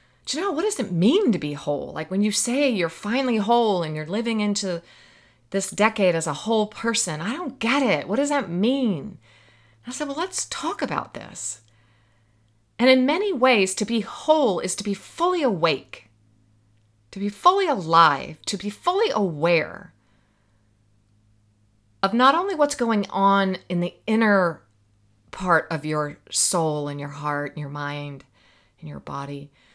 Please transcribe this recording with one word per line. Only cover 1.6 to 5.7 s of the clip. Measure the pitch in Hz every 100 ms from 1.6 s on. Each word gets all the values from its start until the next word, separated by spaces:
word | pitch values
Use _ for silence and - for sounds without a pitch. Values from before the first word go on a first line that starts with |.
| 151 147 143
Like, | 147 160
when | 196
you | 208
say | 208 240 262 277
you're | 202 165
finally | - 202 254 254 220
whole | 202 240 226 180
and | 160 156
you're | 151
living | 208 233 220
into | 208 202 190 170 - - - - _ _ _
this | 196
decade | -